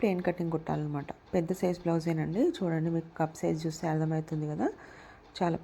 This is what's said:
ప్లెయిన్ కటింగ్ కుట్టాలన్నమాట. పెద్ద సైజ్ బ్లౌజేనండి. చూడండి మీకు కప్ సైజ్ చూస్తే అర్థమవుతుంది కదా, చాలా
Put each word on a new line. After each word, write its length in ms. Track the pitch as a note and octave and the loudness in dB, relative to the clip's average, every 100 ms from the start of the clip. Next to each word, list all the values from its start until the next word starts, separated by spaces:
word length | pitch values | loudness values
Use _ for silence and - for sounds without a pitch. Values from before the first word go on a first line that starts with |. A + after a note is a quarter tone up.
ప్లెయిన్ 200 | A3 F3+ F3+ | 2 2 0
కటింగ్ 240 | F3 E3+ D#3+ | 0 0 -2
కుట్టాలన్నమాట. 540 | D#3+ D3+ D3+ D3 C#3+ - - | 0 -2 0 -2 -6 -10 -2
పెద్ద 180 | F#3 E3 F3+ | 0 2 2
సైజ్ 180 | F3+ F3 | 0 0
బ్లౌజేనండి. 600 | E3+ E3 D#3+ D#3+ D#3 F3 E4+ E4 | 2 2 2 0 0 2 2 2
చూడండి 340 | F3+ E3 E3 E3 | 0 2 2 0
మీకు 160 | E3 - | -2 -2
కప్ 160 | D#3+ - | -2 0
సైజ్ 160 | E3+ D#3+ D#3+ | 0 0 -2
చూస్తే 200 | D#3 E3+ | -2 0
అర్థమవుతుంది 520 | D#3 D#3+ D#3+ D#3+ D#3 D3+ | 2 2 0 0 -2 -2
కదా, 160 | D3+ C#4+ - - - - - - - | 0 -2 -2 -12 -20 -20 -20 -14 -2
చాలా 180 | F3 E3 | 0 0